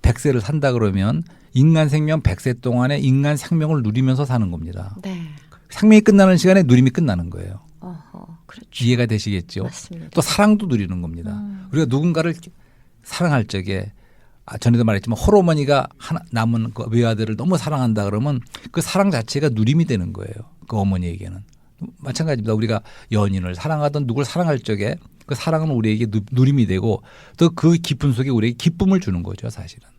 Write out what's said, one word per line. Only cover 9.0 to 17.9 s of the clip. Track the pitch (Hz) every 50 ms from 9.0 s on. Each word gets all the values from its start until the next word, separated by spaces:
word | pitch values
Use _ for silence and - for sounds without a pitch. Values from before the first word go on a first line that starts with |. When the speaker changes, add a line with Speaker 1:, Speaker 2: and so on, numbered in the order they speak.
| 123
Speaker 1:
되시겠죠? | 113 110 107 - 107 101 92 82 - - 98 92
Speaker 2:
맞습니다. | 180 170 - - - 180 165 160 156 -
Speaker 1:
또 | 175
사랑도 | - - - - 208 214 214 208 208
누리는 | 180 131 110 98 90 92 90
겁니다. | 87 82 82 85 85 -
Speaker 2:
음. | - - - - - - - -
Speaker 1:
우리가 | - 147 160 127
누군가를 | 120 139 151 175 165 160 160 170 160 170 - - - - _ _ _ _ _ _ _ _
사랑할 | _ - - - 175 170 147 131 104
적에, | - - 98 90 98 98 95 98 104 - - _ _ _ _ - _ _ _ _
아, | - - 107
전에도 | - 117 117 117 120
말했지만 | 110 107 98 - 120 113 -
홀어머니가 | - 196 208 202 185 170 160 151 143 131 143 135 - - - _
하나, | - - 160 165 - -
남은 | - 113 113 113 117 117 110 110
그 | 110 - 110 113
외아들을 | 110 120 117 113 113 104 110 110 110
너무 | 107 120 175 185 165
사랑한다 | - 160 151 139 127 117